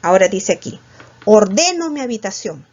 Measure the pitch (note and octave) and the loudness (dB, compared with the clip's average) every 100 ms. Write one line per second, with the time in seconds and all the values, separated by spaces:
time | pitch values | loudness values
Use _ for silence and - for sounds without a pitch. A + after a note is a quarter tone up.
0 | F3 F#3 F#3 G3 - F3 - - _ - | 2 2 2 0 -4 -4 -6 -16 _ -20
1 | - _ - G#3+ G#3 G3 F4 F4 E4 D4 | -20 _ 4 4 6 2 0 -2 -6 -6
2 | B3+ A3+ G3+ G3 G#3 D#3 C#3+ | -6 -6 -8 -10 -12 -12 -18